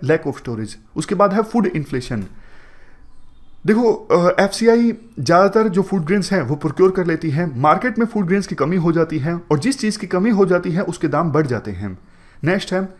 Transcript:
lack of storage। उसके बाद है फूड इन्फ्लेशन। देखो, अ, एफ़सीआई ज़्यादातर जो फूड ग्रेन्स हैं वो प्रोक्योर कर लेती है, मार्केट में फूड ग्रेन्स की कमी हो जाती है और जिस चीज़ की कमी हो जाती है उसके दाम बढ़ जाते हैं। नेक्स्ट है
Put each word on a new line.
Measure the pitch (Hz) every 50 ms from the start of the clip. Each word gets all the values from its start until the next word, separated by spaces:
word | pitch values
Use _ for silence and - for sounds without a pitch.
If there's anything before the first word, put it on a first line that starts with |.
lack | - 127 156 160 -
of | 147 127 - -
storage। | 131 117 107 110 107 - - - - -
उसके | - 160 - 202
बाद | 180 202 202 190
है | 220 214
फूड | 220 - 233 202
इन्फ्लेशन। | 359 - 156 139 - 139 127 123 - 127 107 95 - - - - - - - - - - - - - - - - - - - - - - - - - - - -
देखो, | 160 214 220 247 226 -
अ, | - - - - 170 175 180 - -
एफ़सीआई | 190 196 - - 226 233 226 240 233 233 - - - - - -
ज़्यादातर | 135 147 170 175 196 196 202 220 220 220
जो | 175 196 185
फूड | - 190 196 156
ग्रेन्स | 151 196 208 175 - 202
हैं | 185 135
वो | 113 147
प्रोक्योर | 143 - 156 - - 185 190
कर | 185 190 180
लेती | 170 165 160 - 160
है, | 135 156 175 170 131 117
मार्केट | 131 254 254 - - 254 247 226
में | 233
फूड | 226 - 208 196
ग्रेन्स | 165 190 202 190
की | - 175
कमी | - 135 147 185
हो | 185 160 175 160
जाती | 170 165 160 156 156
है | 131 165 170 170 - -
और | 156 139
जिस | 147 247 269 -
चीज़ | 220 214 208 -
की | 202
कमी | 175 - 180 190 240
हो | 220 190 196
जाती | 180 185 175 175 180 156
है | 180 196
उसके | - 165 - - 147
दाम | 143 147 175 165 135
बढ़ | 151 156
जाते | 127 123 107 - 107
हैं। | 95 90 104 101 92 - - - - - - - - - -
नेक्स्ट | 156 185 202 - - 190
है | 185 190 185 - -